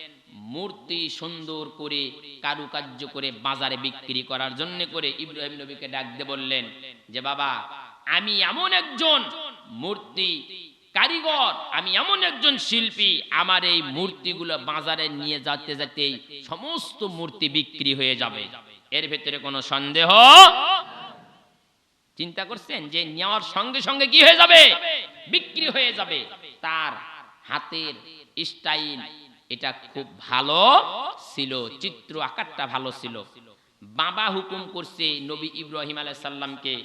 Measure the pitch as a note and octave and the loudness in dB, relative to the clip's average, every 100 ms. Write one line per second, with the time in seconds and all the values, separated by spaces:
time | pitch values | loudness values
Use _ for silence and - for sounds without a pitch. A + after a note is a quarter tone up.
0 | D#3 C#3+ _ G#2 G#2+ C#3+ G3 F#3+ - E3+ | -20 -20 _ -20 -14 -12 -12 -12 -10 -8
1 | D#3+ - D#3+ E3 D#3 D#3 D3 - D3 D3 | -8 -8 -12 -12 -12 -12 -12 -12 -8 -6
2 | C3+ - - C#3 C#3+ D3 C#3 D3 C#3 B2 | -6 -10 -20 -10 -8 -8 -8 -10 -12 -14
3 | C#3 C#3 C3+ A2+ C3+ C3+ C3+ C3 C3 C3 | -14 -10 -10 -6 -6 -4 -4 -6 -8 -10
4 | C3 B2+ B2+ C3 C3 B2+ E3+ F3+ E3 D#3+ | -8 -8 -6 -6 -6 -8 -10 -8 -8 -6
5 | C#3+ C#3 D#3 D3+ D3 D3 C#3 C#3+ C#3 C3+ | -6 -6 -12 -12 -12 -12 -16 -16 -10 -10
6 | B2 B2 C#3 C#3 C3 C3 A#2 A#2+ C3 A#2+ | -10 -12 -10 -8 -4 -4 -6 -14 -20 -20
7 | - A#2+ C3+ C#3+ C#3 A#2 - C#3+ B2 - | -14 -10 -6 -4 -4 -4 -8 -16 -18 -14
8 | - E3+ G#3 G3+ F3+ C4 F#4 F#4 D#4+ C4 | -2 -2 0 0 0 0 0 0 -2 -2
9 | D#4+ C#4+ A3+ - D4 B3 - A2+ E3+ G3+ | 2 2 0 -12 -14 -18 -18 -12 -8 -8
10 | - F#3+ F#3 D#3 - F#3 E3 _ _ F#3+ | -10 -4 -4 -4 -10 -18 -20 _ _ 0
11 | C4 E4 D#4 D4+ A3+ - - D#3 F#3 F#3+ | 2 0 -2 0 0 -2 -6 -4 0 0
12 | F4 G4 F4+ C4+ D4 C4 - A#3 A3+ A3 | 2 2 0 0 -2 0 -2 -2 -2 0
13 | G3+ D#3+ - D3+ F3+ F#3 F3+ E3+ C#3+ C#3 | 0 0 -2 -2 2 2 2 0 0 -4
14 | F#3 D3 E3 E3 E3+ D3+ B2+ D3+ D#3 D#3+ | -6 -6 -8 -8 -6 -6 -6 -6 -4 -4
15 | D#3 C#3+ D3 D3 C#3 C#3+ D3+ C#3+ C#3 - | -4 -6 -6 -6 -4 -6 -6 -8 -8 -4
16 | C#3+ B2 - C#3+ C3+ E3+ C#4 E4 - - | -4 -4 -12 -18 -14 -12 -8 -10 -10 -10
17 | G3+ E3 E3 A2 D3+ D3+ C#3+ D3+ C#3 C3+ | -10 -8 -10 -4 -2 -2 -4 -4 -4 -2
18 | C3 A#2+ A#2+ G#2+ G2+ A#2+ - - - D3 | -2 -2 -4 -6 -12 -16 -20 -20 -8 -6
19 | D#3 D3+ D3+ C#3+ C3+ C3+ - C#3 C#3+ D#3 | -6 -8 -8 -10 -8 -8 -4 -4 -2 2
20 | E3 G#3 B3+ E4 F#4 B3+ D#4 F#4+ - - | 6 10 12 12 12 12 0 0 -4 -14
21 | - - - - _ _ _ _ _ _ | -18 -18 -20 -20 _ _ _ _ _ _
22 | _ - E3+ E3+ F#3+ A3+ - C#3+ D3 E3 | _ -10 -10 -8 -10 -10 -10 -10 -4 -4
23 | E3 D#3+ F#3+ G#3+ E3+ - A#3 C4 F#3 C4+ | -4 -4 -2 -2 -2 -4 -2 -4 -2 0
24 | C#4 A3+ C#4+ E4+ F4 E4+ C#4 B3+ E4+ D4 | 6 10 10 10 10 12 12 8 0 -4
25 | G3+ - - F4+ - D#4+ D#4 A#3+ B3+ G#3+ | -6 -16 -2 -2 -2 -6 -2 0 0 -2
26 | F#3+ D3 A2 G3 D3+ A#2+ D#3+ D#3+ D3+ - | -4 -6 -8 -14 -20 -10 -4 -2 -4 -6
27 | D#3+ D#3 C#3+ - - D3 - E3 D#3 C3 | -12 -18 -20 -20 -8 -8 -8 -8 -8 -10
28 | D#3+ D#3 C#3+ - E3 - E3 D#3 D3+ C#3 | -18 -20 -16 -10 -10 -8 -4 -4 -4 -10
29 | D#3 D3+ C#3+ - - A#2+ C3+ - - C#3 | -14 -18 -20 -20 -16 -10 -8 -10 -12 -12
30 | C3 - - B2 C#3 D#3+ A3 D4+ D3+ G#3 | -14 -14 -4 -2 2 4 8 6 4 -6
31 | D4 - - - C3+ C3 A2+ C3+ F#3+ - | -10 -12 -14 -8 -6 -6 -8 -8 -10 -12
32 | - D#3 C3 - G#3+ C3 C3+ C3 C3 A#2+ | -14 -8 -8 -8 -10 -8 -6 -6 -6 -10
33 | A#2+ A#2 G2+ A#2+ A2+ G#2 _ _ G#2 A#2 | -12 -14 -16 -20 -20 _ _ _ -12 -4
34 | E3 F#3+ G#3+ F#3+ F#3 F#3+ F#3 F3+ D#3+ - | -4 -2 -4 -4 -6 -12 -12 -14 -14 -6
35 | D#3+ D3 C#3 D3+ D#3 D#3 D3+ D3+ D3 D3+ | -4 -4 -8 -10 -12 -12 -12 -10 -10 -10
36 | D3 C#3 D3+ C#3 C#3 C3+ C3+ B2 | -12 -10 -12 -10 -12 -10 -8 -8